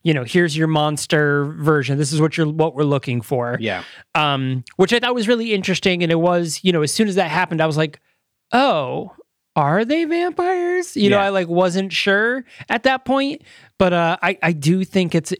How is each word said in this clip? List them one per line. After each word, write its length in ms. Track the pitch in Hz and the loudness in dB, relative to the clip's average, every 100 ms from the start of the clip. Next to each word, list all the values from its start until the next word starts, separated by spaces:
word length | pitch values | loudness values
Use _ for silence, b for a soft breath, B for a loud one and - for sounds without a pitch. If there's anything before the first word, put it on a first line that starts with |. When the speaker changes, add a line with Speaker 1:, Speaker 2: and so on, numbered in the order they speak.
Speaker 1:
you 100 | 165 | 0
know, 100 | 151 | 0
here's 320 | 120 180 175 147 | 0 0 0 0
your 120 | 160 | 0
monster 800 | 156 151 147 - 156 147 143 143 | 0 0 -2 -2 0 2 0 -2
version. 520 | 160 151 151 127 139 | -2 2 2 2 -2
This 160 | 139 | 0
is 80 | 151 | 0
what 160 | 156 170 | 0 0
you're, 100 | 156 | -2
what 280 | 156 160 143 | 0 -2 0
we're 80 | |
looking 380 | 147 139 - 123 | 0 0 -2 -6
for. 360 | 110 131 120 120 | -4 -4 -4 -4
Speaker 2:
Yeah. 240 | 110 90 - B - | -4 -6 -8 B -6
Speaker 1:
Um, 500 | 160 151 139 131 127 - - | -2 0 0 -2 -4 -8 0
which 160 | 185 | 2
I 60 | 240 | 2
thought 160 | 247 247 | 0 -2
was 120 | 208 | 0
really 260 | 233 226 | 0 0
interesting. 500 | 202 190 175 196 175 | -2 -2 -2 0 0
And 80 | 170 | 0
it 80 | 165 | 0
was, 400 | 170 175 170 - | 2 0 -2 -2
you 100 | 185 | 0
know, 120 | 170 | 0
as 100 | 151 | 0
soon 140 | - 220 | 0 0
as 80 | 170 | 0
that 160 | 147 | 0
happened, 280 | 160 180 165 | 0 -2 0
I 40 | 160 | 0
was 120 | 151 | 0
like, 220 | 156 - _ _ _ _ _ | -2 -6 _ _ _ _ _
"Oh, 600 | 240 277 170 127 143 190 - - _ _ - | 0 2 0 -2 -6 -8 -16 -20 _ _ 0
are 280 | 143 180 226 | 2 2 0
they 200 | 320 320 | 0 0
vampires?" 880 | 339 349 320 349 370 349 359 339 - | -2 -2 -2 -2 0 0 -2 -4 0
You 140 | 202 | 2
know, 80 | 202 | 4
Speaker 2:
Yeah. 60 | 196 | 2
Speaker 1:
I, 40 | |
like, 180 | 196 170 | 0 0
wasn't 440 | 170 185 185 190 | 2 2 0 -4
sure 520 | 160 202 196 226 262 240 B B | -2 0 2 2 -2 -6 B B
at 140 | 226 | -2
that 220 | 262 262 254 | 0 0 0
point, 360 | 269 277 294 B B B - | 0 0 -6 B B B 0
but, 140 | 185 | 2
uh, 240 | 175 165 180 | 4 0 0
I, 160 | 175 - | -2 0
I 80 | 165 | -2
do 320 | 160 143 185 | 0 0 0
think 320 | 185 196 175 165 | 0 0 0 0
it's, 180 | 151 | -2